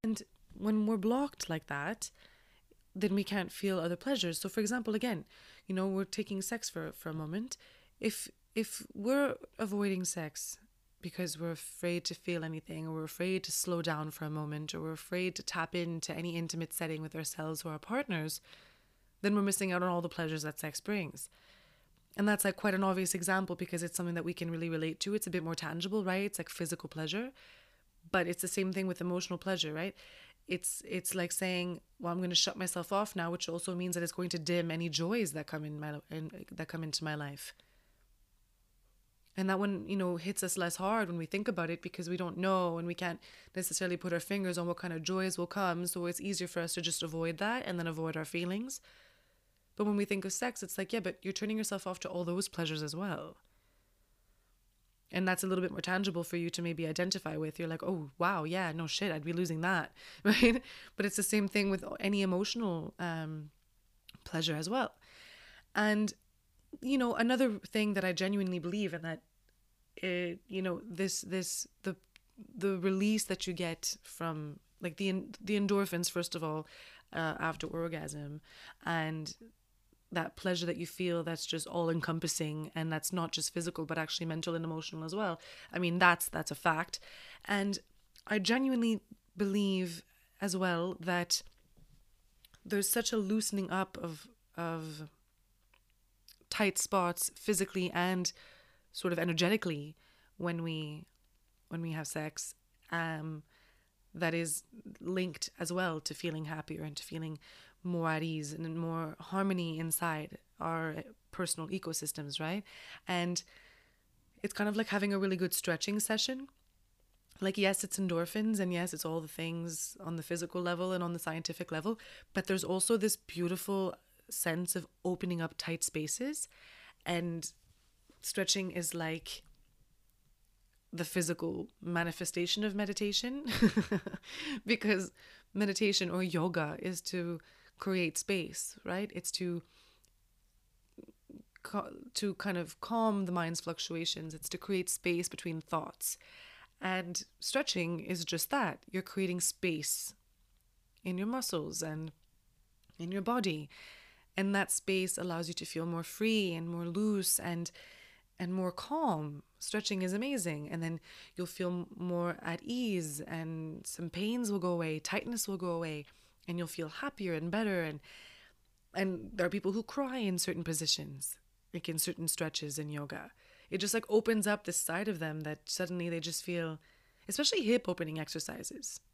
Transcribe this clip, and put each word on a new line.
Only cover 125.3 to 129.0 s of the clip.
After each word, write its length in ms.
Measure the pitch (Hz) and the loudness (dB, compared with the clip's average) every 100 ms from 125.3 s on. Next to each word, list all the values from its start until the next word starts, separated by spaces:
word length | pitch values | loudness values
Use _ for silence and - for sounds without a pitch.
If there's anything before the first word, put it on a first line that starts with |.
| 170 | 0
up 120 | 165 - | -2 -4
tight 260 | - 165 | -4 -2
spaces, 640 | - 156 156 - 262 302 - - - - - - | 0 -2 -2 -2 -2 -4 -8 -12 -20 -20 -20 -10
and 480 | - 175 175 165 - - - - _ _ _ - | -2 0 0 -2 -6 -12 -20 -20 _ _ _ -10
stretching 500 | - - 190 196 185 | -4 0 2 2 2
is, 220 | 180 160 | -2 -2
like, 500 | 175 | -2